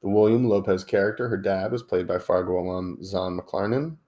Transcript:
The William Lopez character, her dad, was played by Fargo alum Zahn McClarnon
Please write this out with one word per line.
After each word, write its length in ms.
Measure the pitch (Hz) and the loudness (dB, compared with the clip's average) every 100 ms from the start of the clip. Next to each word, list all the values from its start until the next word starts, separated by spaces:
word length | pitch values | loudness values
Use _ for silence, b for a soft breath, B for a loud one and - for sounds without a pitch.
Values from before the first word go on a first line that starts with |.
The 80 | 98 | 2
William 400 | 104 107 117 123 | 4 6 6 4
Lopez 340 | 101 95 92 | 2 2 0
character, 460 | - 104 98 110 123 | 2 2 2 0 -4
her 80 | 101 | -2
dad, 340 | 98 95 95 | 0 -2 -2
was 120 | 120 | -4
played 240 | - 92 90 | -2 -2 0
by 120 | 90 | -4
Fargo 400 | - 92 92 90 | 0 -2 0 -2
alum 380 | 90 92 92 85 | -2 -4 -6 -10
Zahn 340 | 92 95 92 90 | -6 -4 -4 -6
McClarnon 580 | - - 101 123 156 156 | -6 -4 -2 -2 -4 -10